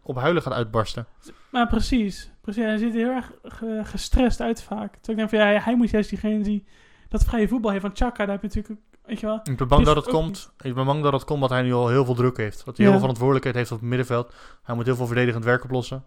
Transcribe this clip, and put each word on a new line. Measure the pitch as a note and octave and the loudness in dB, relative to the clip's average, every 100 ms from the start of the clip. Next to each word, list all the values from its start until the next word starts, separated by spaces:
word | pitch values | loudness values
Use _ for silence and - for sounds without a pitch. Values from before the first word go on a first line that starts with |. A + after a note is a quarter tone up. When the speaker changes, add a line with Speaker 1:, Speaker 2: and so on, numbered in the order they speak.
Speaker 1:
op | - B2+ | -10 -4
huilen | C#3+ F3 | 0 0
gaat | C3+ | -2
uitbarsten. | B2 A2 A2 G#2+ - A2+ _ - - - | -4 -2 -2 -2 -6 -12 _ -20 -20 -6
Speaker 2:
Maar | B3+ A#3 | -2 0
precies, | A#3 - B3+ G#3 - - - | 0 2 0 -2 -6 -16 -16
precies. | - G#3 | -10 -4
Hij | A3 G#3+ | -2 -2
ziet | A#3 | -2
er | A3+ | -2
heel | A#3+ | -2
erg | C4 A#3 - | -4 -8 -16
ge-, | - - A3+ A3 | -20 -12 -8 -6
gestrest | G#3 - - - B3 - | -6 -8 0 2 4 2
uit | A3+ A3+ | -4 -6
vaak. | - G#3+ G3+ - | -8 -8 -10 -10
Terwijl | - A3 | -6 -4
ik | G#3+ | 0
denk | G#3+ | 4
van, | G#3 | 4
ja, | G#3 | 4
hij | A3+ A#3+ | 2 2
moet | A3 | 2
juist | G#3+ G3+ | 2 -2
diegene | G3+ G#3+ G#3+ | -4 -2 -2
die | G3+ G#3 - - _ _ - | -2 -4 -6 -20 _ _ -4
dat | G#3+ | 2
vrije | - A#3 G3+ | 2 2 0
voetbal | B3 G#3+ | 0 -2
heeft. | G3 | -2
Van | G3+ | -4
Xhaka, | F#3+ B3 A#3+ G3+ | -2 -2 -2 -4
daar | G3+ | -4
heb | |
je | G#3 A3 | -4 -6
natuurlijk, | G3+ G#3+ _ _ - | -8 -14 _ _ -12
weet | A3 | -8
je | G#3+ | -6
wel, | A3 | -6
Speaker 1:
Ik | D3 B2+ | -4 -2
ben | B2+ | 4
bang | C#3+ | 6
Speaker 2:
die | D3+ | 6
Speaker 1:
dat | D3+ | 4
Speaker 2:
is | F#3+ | 2
Speaker 1:
het | |
Speaker 2:
ook | D#3+ | 0
Speaker 1:
komt. | E3 G3 - _ | -2 -6 -14 _
Speaker 2:
niet | C3+ | -8
Speaker 1:
Ik | |
ben | B2 | -2
bang | C3+ D3+ | 0 0
dat | D3 | 2
het | C3+ | 0
komt | - D3 | -2 -2
dat | C3 | 0
hij | B2+ | 0
nu | B2 | 2
al | B2 A#2+ | 2 4
heel | C3 | 2
veel | B2+ | 2
druk | A#2+ B2 B2 | 2 2 0
heeft. | G#2+ - | -6 -8
Dat | |
hij | - - | -6 4
heel | |
Speaker 2:
Ja. | G3 | 6
Speaker 1:
veel | G3 | 6
verantwoordelijkheid | C3 A2+ C3 C3+ C3 B2 | 4 0 2 2 0 -2
heeft | A#2 | -4
op | A2+ | -4
het | A#2+ | -4
middenveld. | B2+ B2+ A#2+ A#2+ - - - | -2 0 -2 -4 -12 -20 -16
Hij | - | -8
moet | A#2 A#2 | -4 0
heel | B2 | 0
veel | A#2+ | 0
verdedigend | A#2+ B2 A#2 | 0 0 0
werk | A2+ B2 | 0 0
oplossen. | B2+ B2+ A#2 C3 | 0 -6 -6 -10